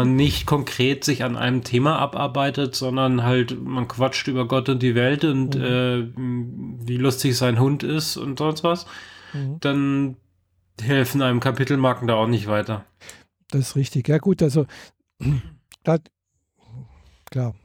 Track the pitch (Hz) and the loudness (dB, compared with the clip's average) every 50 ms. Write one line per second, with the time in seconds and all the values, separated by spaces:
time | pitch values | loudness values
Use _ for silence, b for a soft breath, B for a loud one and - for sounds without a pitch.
0 | 123 127 131 135 143 143 - - - - 151 143 131 - - - 123 135 139 135 | 4 4 4 4 4 2 2 -2 0 0 0 0 0 -4 -2 0 2 2 2 0
1 | - 151 135 123 120 120 117 117 120 123 131 123 117 - 123 123 135 151 160 131 | 0 -2 0 0 -2 -4 -2 -2 0 0 0 0 -2 0 0 2 4 2 2 2
2 | 135 135 - - 143 135 123 143 139 139 135 143 143 127 - - 135 127 127 131 | -2 -2 -2 -4 -4 -2 0 0 0 0 0 -2 -2 -2 -2 -4 -4 -2 0 0
3 | 131 131 127 123 120 120 127 127 120 123 127 120 127 127 127 123 120 117 - 120 | 2 2 2 2 2 4 4 2 2 0 -4 -8 -6 -6 -4 -4 -4 -4 0 0
4 | 135 131 - - - 143 131 127 123 117 135 131 123 135 131 123 127 123 117 120 | 0 0 0 -2 -4 -2 -2 -2 0 0 0 0 0 0 0 2 2 2 4 4
5 | 123 131 147 147 165 156 135 135 131 127 139 135 131 123 123 127 127 123 123 120 | 4 2 2 2 0 0 2 0 0 0 -2 -2 0 0 2 2 2 0 0 -2
6 | 117 120 120 131 127 123 123 123 120 123 127 127 123 - 127 123 117 120 123 123 | -4 -6 -8 -8 -6 -4 -4 -4 -6 -6 -8 -10 -10 -10 -10 -10 -6 -4 -2 2
7 | 131 135 123 - - 135 120 - 127 123 117 117 131 139 147 139 - 135 151 160 | 2 2 2 2 0 0 2 2 2 2 4 4 4 2 2 0 -2 -4 -4 -4
8 | 156 - - - 117 139 131 127 151 156 156 - - 170 170 175 - B B B | -4 -4 -6 -6 -6 -6 -4 -2 -2 -2 -2 0 0 0 0 0 -4 B B B
9 | B B B B B B B 143 135 135 147 165 - 143 139 143 139 139 139 139 | B B B B B B B -6 -6 -6 -6 -2 -2 0 2 2 2 2 0 0
10 | 139 131 131 - _ _ _ _ _ _ _ _ _ _ _ - 110 127 139 135 | 0 -2 -4 -10 _ _ _ _ _ _ _ _ _ _ _ -6 -2 2 2 2
11 | 127 123 - 139 135 127 123 120 120 135 113 135 131 - 147 135 131 127 120 - | 2 2 2 2 2 2 2 2 2 0 0 0 0 2 2 4 4 2 2 2
12 | 123 117 113 110 110 117 117 104 104 104 107 104 104 113 110 101 - _ _ B | 0 2 2 2 4 2 2 0 0 0 0 0 0 -2 -6 -6 -8 _ _ B
13 | B B B B B B _ _ _ - - 139 127 - - 139 135 - - 139 | B B B B B B _ _ _ -4 -2 -2 -2 -2 -2 -2 -2 0 -2 -2
14 | - - 147 156 - 196 185 - 165 143 123 156 135 B B B B B B B | 0 2 0 2 2 0 2 2 2 2 2 2 0 B B B B B B B
15 | _ _ _ _ - 135 147 120 - - - _ _ _ - _ _ 160 165 156 | _ _ _ _ -2 0 0 -2 -4 -8 -16 _ _ _ -20 _ _ 0 0 0
16 | - _ _ _ _ _ _ _ _ _ _ _ _ 113 113 127 127 B B B | -2 _ _ _ _ _ _ _ _ _ _ _ _ -20 -20 -20 -20 B B B
17 | B B B B B - - 131 123 117 104 - | B B B B B -8 -4 -4 -4 -4 -6 -10